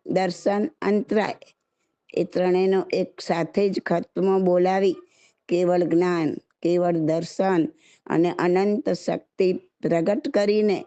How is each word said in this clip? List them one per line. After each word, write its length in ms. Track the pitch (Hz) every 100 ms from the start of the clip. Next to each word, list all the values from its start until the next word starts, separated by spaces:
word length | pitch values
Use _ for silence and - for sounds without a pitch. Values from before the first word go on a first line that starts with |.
| -
દર્શન, 600 | 180 185 180 - 202 208
અંતરાય, 680 | - 185 208 - 214 180 - - _ _ _ _ _ _
એ 100 | -
ત્રણેયનો 600 | 170 175 180 180 190 190 180
એક 280 | - 180 -
સાથે 480 | - 170 156 - 202
જ 120 | 185
ખત્મ 640 | - 175 - - 190 190
બોલાવી 520 | 180 175 180 190 190 - - _ _ _ -
કેવળ 360 | 175 180 180
જ્ઞાન, 520 | 170 170 180 175 151 - - _
કેવળ 300 | 165 175 175
દર્શન 760 | 170 151 160 170 - 190 180 156 - _ _ -
અને 240 | 156 170
અનંત 640 | - 175 180 202 208 240
શક્તિ 600 | 180 - 165 - - 190
પ્રગટ 760 | 185 - _ 160 165 160 156 -
કરીને 560 | 170 208 214 214 190